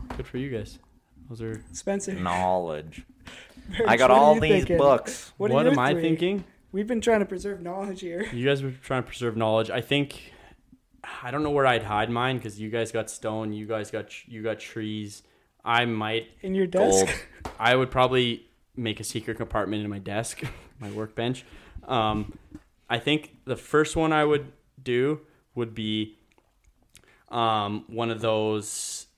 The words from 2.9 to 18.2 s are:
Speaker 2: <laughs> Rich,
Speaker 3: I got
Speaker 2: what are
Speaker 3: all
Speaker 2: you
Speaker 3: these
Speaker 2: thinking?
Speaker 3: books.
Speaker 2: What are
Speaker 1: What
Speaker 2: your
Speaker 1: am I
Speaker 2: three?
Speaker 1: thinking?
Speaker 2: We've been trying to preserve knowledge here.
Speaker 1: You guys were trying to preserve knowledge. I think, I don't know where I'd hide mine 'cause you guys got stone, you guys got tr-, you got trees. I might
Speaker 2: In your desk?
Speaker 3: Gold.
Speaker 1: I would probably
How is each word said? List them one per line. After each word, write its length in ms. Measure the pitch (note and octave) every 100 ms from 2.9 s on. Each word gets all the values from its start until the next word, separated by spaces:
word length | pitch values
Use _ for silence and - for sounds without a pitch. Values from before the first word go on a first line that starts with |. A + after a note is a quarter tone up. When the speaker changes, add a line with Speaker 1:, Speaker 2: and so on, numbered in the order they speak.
| - - _ - -
Speaker 2:
<laughs> 300 | - - - -
Rich, 40 | A3+
Speaker 3:
I 80 | A#2+
got 120 | B2+
Speaker 2:
what 60 | C3
are 40 |
Speaker 3:
all 140 | D3 D#3
Speaker 2:
you 40 |
Speaker 3:
these 120 | D#3
Speaker 2:
thinking? 260 | D3+ C3 E3+
Speaker 3:
books. 560 | C#3 B2+ - - - -
Speaker 2:
What 160 | G3+
are 20 | C3+
Speaker 1:
What 80 | B3
Speaker 2:
your 80 |
Speaker 1:
am 60 | C#4+
I 120 | C#3
Speaker 2:
three? 100 | E3+
Speaker 1:
thinking? 440 | E3 D#3+ F3 G3+ E3+ _ _
Speaker 2:
We've 160 | F#3+ G#3+
been 140 | A#3
trying 180 | A#3 A3
to 60 | G3
preserve 360 | F#3 G3+ G3
knowledge 380 | F3 F#3+ G3+ F#3
here. 240 | F3+ E3+ A3
Speaker 1:
You 140 | A#2+ C3
guys 160 | C#3
were 80 | C3+
trying 320 | C3 - C3
to 40 | B2
preserve 280 | - A#2+ A2
knowledge. 340 | A2 A2 A2+
I 120 | B2
think, 500 | A#2+ C#3 C#3+ - - - - - _ - _ _ - -
I 80 | B2
don't 140 | C#3
know 60 | D3+
where 140 | C#3+ C3+
I'd 160 | A#2
hide 260 | G#2 G#2 A2+
mine 300 | A#2 B2+ B2+
'cause 180 | A2+ G2+
you 120 | G#2+
guys 240 | A#2 A2
got 160 | A2+ G#2+
stone, 420 | - A2 A2 A2
you 140 | G#2+ G#2+
guys 260 | A2 G#2
got 200 | A2 G#2
tr-, 200 | - -
you 100 | A2+
got 160 | A2 G#2+
trees. 640 | - A#2 G#2+ G#2+ G#2 - - _ _ _ -
I 180 | A#2
might 440 | A#2+ A2 G#2+ A2+ - _
Speaker 2:
In 140 | F#3+ F#3+
your 100 | F3+
desk? 400 | F#3 G#3 F#3+ F#3+ - - -
Speaker 3:
Gold. 120 | - -
Speaker 1:
I 160 | A2+ C3
would 160 | B2+
probably 560 | C3 B2+ B2+